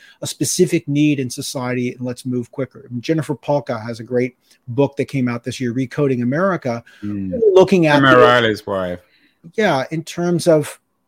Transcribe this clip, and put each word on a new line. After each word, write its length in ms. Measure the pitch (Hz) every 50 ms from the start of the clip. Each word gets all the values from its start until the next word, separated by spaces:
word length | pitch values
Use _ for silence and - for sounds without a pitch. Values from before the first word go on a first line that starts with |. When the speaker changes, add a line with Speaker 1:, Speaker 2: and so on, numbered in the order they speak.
| - - _ -
Speaker 1:
a 40 | -
specific 640 | - - - - - - - 180 - 175 160 - 143
need 320 | 143 147 151 151 143 135
in 80 | 131 120
society, 640 | - 143 135 - - 135 123 123 123 127 123 123
and 80 | 123 123
let's 240 | 123 123 123 - -
move 260 | 127 123 123 117 -
quicker." 360 | - - 131 - - - - -
And 120 | 120 120
Jennifer 320 | 110 - 160 160 139 - 139
Palka 440 | - - - 147 143 - - 120 110
has 220 | 107 120 113 117
a 40 | 113
great 340 | 110 123 123 127 127 - _ _ _ _ _ _ 127
book 280 | 117 139 139 131 -
that 80 | - 127
came 240 | - - 135 123 123
out 160 | 120 120 -
this 160 | 127 113 -
year, 140 | 131 120 113
Recoding 480 | 131 131 123 - 151 147 135 131 123
America, 600 | 120 123 139 160 190 196 175 - - 127 117 117 - _ _ -
Speaker 2:
Mm. 300 | 104 104 - 101 95 95
Speaker 1:
really 200 | - - 453 214
looking 320 | 185 185 180 185 196 180 160
at 120 | 151 143
Speaker 2:
Emma 160 | 139 139 135
Speaker 1:
the 40 | 127
Speaker 2:
Riley's 500 | 127 123 123 123 123 117 110 104 98 -
wife. 340 | 101 98 95 92 90 90 - _ _ _ _ _ _ _ _ - 170 -
Speaker 1:
Yeah, 300 | 220 214 185 147 131 127 -
in 140 | 160 160 160
terms 420 | - - 175 170 175 175 156 -
of 320 | 175 160 156 139 - - - _ _ _ _ _